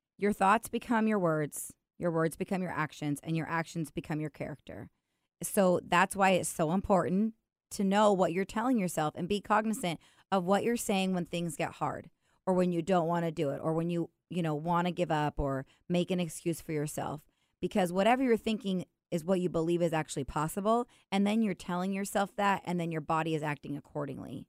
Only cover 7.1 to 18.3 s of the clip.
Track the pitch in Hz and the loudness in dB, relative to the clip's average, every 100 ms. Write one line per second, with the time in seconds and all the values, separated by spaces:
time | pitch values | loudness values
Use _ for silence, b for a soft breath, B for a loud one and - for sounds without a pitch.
7.1 | 185 220 - _ _ _ - 190 202 208 | 0 0 -4 _ _ _ -4 2 4 6
8.1 | 185 170 175 196 220 247 240 180 - 151 | 6 2 0 -4 -2 0 2 0 0 -2
9.1 | - 170 208 - 214 220 202 175 156 b | -2 -2 -2 2 2 2 -2 -2 -4 b
10.1 | b _ 196 175 196 233 240 - 196 190 | b _ 0 4 2 2 0 0 0 2
11.1 | 185 165 175 170 147 165 - 143 - - | 0 -2 -4 -4 -4 -6 -2 -4 -4 -12
12.1 | _ _ _ - 185 180 170 165 180 160 | _ _ _ 0 2 2 0 2 2 2
13.1 | 170 165 165 139 139 160 160 170 170 165 | 0 -2 -2 -2 -2 -2 -2 0 -2 -4
14.1 | _ - 170 165 147 165 170 180 170 160 | _ -8 -4 -2 -2 0 0 0 0 0
15.1 | 156 147 - 139 135 b b - 175 175 | 0 0 -2 -2 -4 b b -2 0 0
16.1 | 180 165 - 170 160 - 151 151 - 135 | -2 -4 -4 -4 -4 -4 -4 -4 -4 -6
17.1 | 147 - _ _ _ 175 208 180 180 214 | -8 -14 _ _ _ -2 0 2 2 4
18.1 | 254 262 | 4 4